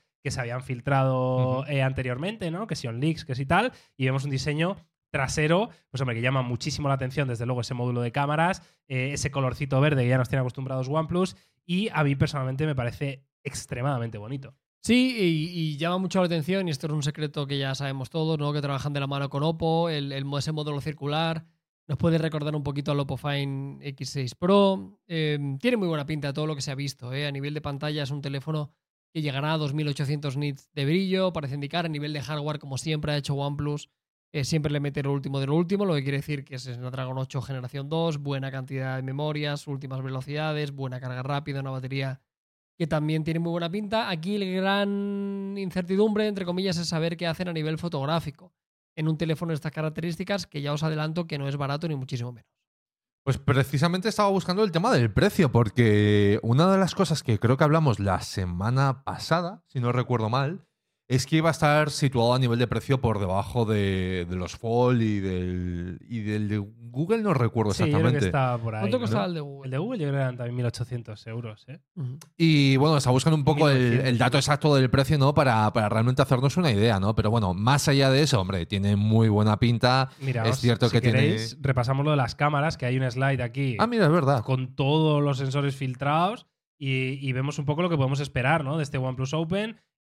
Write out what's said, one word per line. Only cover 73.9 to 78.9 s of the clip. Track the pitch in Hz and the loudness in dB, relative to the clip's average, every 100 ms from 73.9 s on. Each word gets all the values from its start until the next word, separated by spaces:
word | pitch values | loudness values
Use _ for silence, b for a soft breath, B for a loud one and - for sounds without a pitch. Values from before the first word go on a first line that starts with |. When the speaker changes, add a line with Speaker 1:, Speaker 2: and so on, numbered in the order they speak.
| 117 131 | 4 2
Speaker 2:
el | 120 | 2
dato | 123 143 | 4 4
exacto | 139 147 151 139 | 2 2 4 6
del | 127 | 6
precio, | 131 135 151 | 4 4 4
¿no? | 135 | 4
Para, | 151 135 110 107 | 6 6 6 4
para | 113 104 | 2 2
realmente | 107 117 131 | 4 4 4
hacernos | 135 127 135 160 | 4 4 4 4
una | 175 | 4
idea, | 101 113 98 | 4 4 4
¿no? | 98 113 | 2 2
Pero | 107 | 2
bueno, | 117 98 | 2 2
más | 90 110 143 - | 2 2 2 4
allá | 139 135 | 4 4
de | 135 | 4
eso, | 151 127 | 4 2
hombre, | 92 95 82 | 2 -2 0
tiene | 101 101 | 0 2